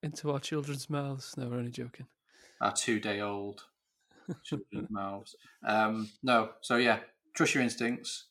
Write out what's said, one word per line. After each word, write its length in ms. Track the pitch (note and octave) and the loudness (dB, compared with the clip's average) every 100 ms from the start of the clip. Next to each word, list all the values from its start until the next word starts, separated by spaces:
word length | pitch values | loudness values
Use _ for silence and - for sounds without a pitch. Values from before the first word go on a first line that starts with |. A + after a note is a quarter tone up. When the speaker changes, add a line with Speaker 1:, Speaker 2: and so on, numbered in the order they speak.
Speaker 1:
Into 280 | D3+ D3 D3 | -6 -6 -2
our 100 | C#3+ | -2
children's 480 | - D#3 C#3+ C#3 B2+ | -2 -4 -4 -8 -4
mouths. 480 | D3 C#3 C3+ - - | -4 -4 -6 -10 -8
No, 120 | B2 | -6
we're 80 | A#2+ | -4
only 120 | A#2+ | -4
joking. 340 | B2 B2 - C3 _ _ _ - _ | -6 -10 -12 -20 _ _ _ -20 _
Speaker 2:
Our 120 | G#2 | 0
two-day-old 920 | - - A2 G#2+ G2+ G#2 G2+ G2+ G2+ - _ _ _ _ _ - E3+ | 0 0 0 2 -2 -2 -4 -6 -10 -18 _ _ _ _ _ -12 -12
children's 480 | - D3 - - - | -6 -8 -6 -10 -8
Speaker 1:
<laughs> 0 | |
Speaker 2:
mouths. 460 | G#2+ G2 G2+ G#2 - - _ | -6 -6 -8 -12 -20 -20 _
Um, 460 | A2+ G#2+ A2 A2 G#2+ - | 0 4 4 2 -4 -6
no, 300 | C3 A#2+ A2 - | 4 4 4 -4
so 160 | - A#2+ | 0 4
yeah, 240 | B2 A2 - _ _ | 6 4 2 _ _
trust 200 | - D#3+ | 2 4
your 80 | C#3+ | 4
instincts. 600 | B2 A2+ A#2+ B2 - - - | 2 2 -2 -2 -6 -10 -12